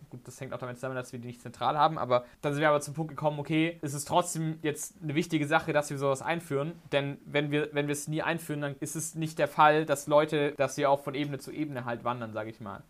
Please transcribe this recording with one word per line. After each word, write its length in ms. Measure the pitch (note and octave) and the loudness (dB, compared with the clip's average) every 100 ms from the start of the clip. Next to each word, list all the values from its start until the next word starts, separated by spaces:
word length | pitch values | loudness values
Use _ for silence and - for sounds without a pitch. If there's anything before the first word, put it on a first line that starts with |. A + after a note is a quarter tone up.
| - | -14
Gut, 120 | B2 - | -18 -16
das 120 | - | -14
hängt 140 | C3 | -10
auch 60 | C#3+ | -8
damit 180 | B2+ A#2+ | -8 -8
zusammen, 180 | C3 C3 | -6 -6
dass 160 | B2+ | -8
wir 80 | B2+ | -10
die 80 | B2 | -10
nicht 140 | A#2+ | -12
zentral 360 | A#2+ - B2 D3 | -14 -4 0 4
haben, 200 | D#3 D#3+ | 4 2
aber 280 | B2 B2 B2 - | 2 2 2 -6
dann 120 | D3+ | -2
sind 80 | C#3+ | 2
wir 80 | D3+ | 4
aber 120 | D3 | 4
zum 120 | D3 | 0
Punkt 160 | C#3+ D#3+ | -6 -6
gekommen, 300 | C3+ D3+ D3 | -2 -2 -2
okay, 400 | C#3+ D#3 E3 E3+ | 0 0 0 -2
es 120 | D3+ | -6
ist 140 | C#3+ - | -6 0
trotzdem 520 | E3 F3 D#3+ D#3+ D#3+ | 0 2 0 -4 -2
jetzt 340 | D3+ D3+ - - | -2 -2 -6 -8
eine 140 | D#3 C#3+ | -4 -2
wichtige 320 | F3 D#3+ C#3+ | 0 0 2
Sache, 260 | D#3+ D#3+ | 0 2
dass 160 | D3 D3 | 0 0
wir 80 | C#3+ | 0
sowas 240 | C#3 C3+ | 0 0
einführen, 520 | C#3 E3+ - C#3 D3+ F3 - | 0 -4 -2 -2 -2 -6 -2
denn 260 | C#3 C#3 C#3 - | 0 0 -4 -4
wenn 260 | C#3+ D3+ | 0 2
wir, 180 | D3 D3+ | 0 0
wenn 140 | C#3+ D3 | 0 -2
wir 60 | |
es 140 | C#3+ - | -2 -4
nie 140 | D#3 | -2
einführen, 400 | - E3 E3 D3 | -2 -2 -4 -4
dann 140 | C#3+ C#3 | -4 -6
ist 160 | D3 D#3+ | -8 -6
es 200 | D#3 D#3+ | -6 -4
nicht 240 | D#3 D#3 | -4 -2
der 80 | C#3+ | 0
Fall, 360 | - D3+ D3+ D#3 | 6 8 8 4
dass 220 | E3 - | 0 4
Leute, 460 | D3 D#3 D#3 C#3+ | 4 6 4 2
dass 220 | - C3 D3 | 2 0 2
sie 100 | C#3 | 2
auch 160 | C#3 | 2
von 140 | - C#3+ | 0 -4
Ebene 240 | D3 C3+ | -4 -6
zu 120 | - | -8
Ebene 320 | C3+ D3+ C3 A#2+ | -6 -6 -6 -6
halt 180 | A#2 A#2+ | -4 -4
wandern, 260 | B2 A2+ | -4 -4
sag 140 | G#2+ A2 | -6 -8
ich 140 | - | -10
mal. 220 | G#2 G2 - | -12 -12 -14